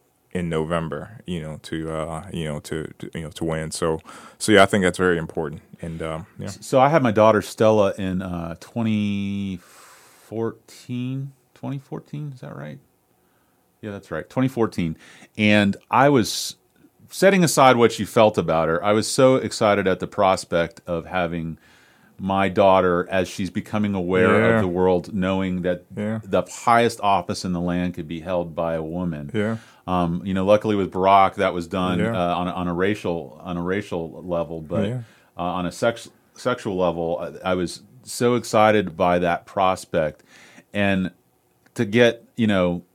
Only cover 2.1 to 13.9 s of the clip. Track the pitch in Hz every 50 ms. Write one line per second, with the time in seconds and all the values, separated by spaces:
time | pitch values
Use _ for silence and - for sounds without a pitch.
2.1 | 82 80 92 98 80 85 80 78 73 76 - - 80 80 76 - - - - -
3.1 | - 85 82 76 - - 85 82 80 80 78 80 - - 87 82 80 78 - -
4.1 | - - - - - _ - - 107 98 98 98 - 104 92 90 87 - 92 92
5.1 | 87 82 80 82 - 85 80 73 73 - - _ - - - 82 82 82 82 80
6.1 | 80 80 87 - _ - 98 98 95 - - - 139 131 131 143 160 160 131 117
7.1 | 101 107 107 110 107 104 - - - - 117 110 107 107 101 98 - - 98 92
8.1 | 92 92 95 92 87 85 85 85 85 - - - _ 117 113 110 107 104 104 101
9.1 | 101 98 98 98 101 101 98 98 95 87 - _ - - - - - - _ _
10.1 | _ _ _ _ 107 113 113 113 104 - _ _ - - - - 127 123 123 127
11.1 | 131 135 139 139 135 _ _ _ _ _ - 127 135 139 135 _ 156 160 - _
12.1 | - 147 151 147 131 123 147 143 - 139 143 151 139 143 - _ _ _ _ _
13.1 | _ _ _ _ _ _ _ _ _ _ _ _ _ _ - 107